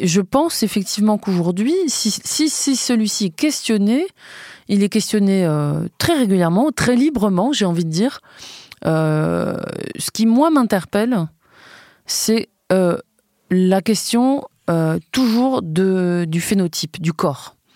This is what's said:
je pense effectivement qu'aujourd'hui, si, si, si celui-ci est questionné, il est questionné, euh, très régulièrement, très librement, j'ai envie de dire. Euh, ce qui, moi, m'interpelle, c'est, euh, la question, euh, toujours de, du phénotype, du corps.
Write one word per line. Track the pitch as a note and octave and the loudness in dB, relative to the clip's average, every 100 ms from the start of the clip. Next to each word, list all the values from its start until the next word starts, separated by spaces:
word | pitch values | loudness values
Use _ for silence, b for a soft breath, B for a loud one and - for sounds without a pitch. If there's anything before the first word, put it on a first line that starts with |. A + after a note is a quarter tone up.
je | E3+ F3 | 0 0
pense | F#3 C4+ E4 - | 2 2 0 0
effectivement | G#3 G#3 F#3 - G#3+ G#3+ | -2 -2 -4 0 0 0
qu'aujourd'hui, | G#3 F3+ E3+ F3+ A#3 F#4 E4 | 0 0 0 0 0 0 0
si, | - A3 | -2 -4
si, | F#3+ - - D4+ | -4 -6 -2 -2
si | - - C4 | -2 -2 -2
celui-ci | - A#3+ G#3+ - G3 | 0 0 0 -2 -4
est | - | -2
questionné, | D4+ - - A3 G3+ B3+ F#4+ _ B B B B B | -2 -2 -2 2 2 0 -2 _ B B B B B
il | G3+ | 0
est | G3+ | 2
questionné, | A3 - G#3+ G3 F#3+ F3 | 0 0 0 2 2 2
euh, | D3+ D3 D3+ E3+ - | 0 0 -2 -4 -4
très | - E4 | -2 2
régulièrement, | A3+ F#3+ E3+ F3+ D4 | 2 2 2 2 0
très | - - B3 | 0 0 2
librement, | C#4+ C4 G#3 F3+ A#3 | 2 2 0 0 0
j'ai | C#4+ F#3+ | 0 0
envie | E3+ | 0
de | E3 | -2
dire. | D#3+ A#3+ - B B B B B B - | 0 -2 -4 B B B B B B -2
Euh, | D#3+ D#3 D#3 D#3+ - - - - - - - | 0 0 0 0 -2 -2 -6 -8 -10 -12 -10
ce | - | -8
qui, | - A3 | 0 2
moi, | A#3 D#4+ | 4 4
m'interpelle, | D#4 A#3 G3 - G3+ A#3 F3+ D#3+ _ b b b b b b b | 2 2 0 -2 -2 0 0 -2 _ b b b b b b b
c'est, | - - A3+ - _ - | -4 0 0 -2 _ -2
euh, | F#3 F3+ - - _ _ _ - | 2 2 0 -6 _ _ _ -2
la | F#3 F#3 F#3+ | 2 4 2
question, | G#3 G#3+ - A#3 B3+ C#4 - _ - | 2 -2 0 0 2 0 -4 _ -2
euh, | E3 D#3+ E3 - | 0 0 -2 -4
toujours | - B3+ A3 C4 C4 | 0 2 2 2 0
de, | F3 D#3 F#3+ F#3 F3+ F3 E3+ | -2 0 2 2 0 0 -2
du | E3 | -2
phénotype, | - G3+ F3+ - D#3+ - | 0 0 0 -2 -8 -4
du | E3 | -4
corps. | D#3+ F3 C3+ - _ _ | -2 -2 -4 -12 _ _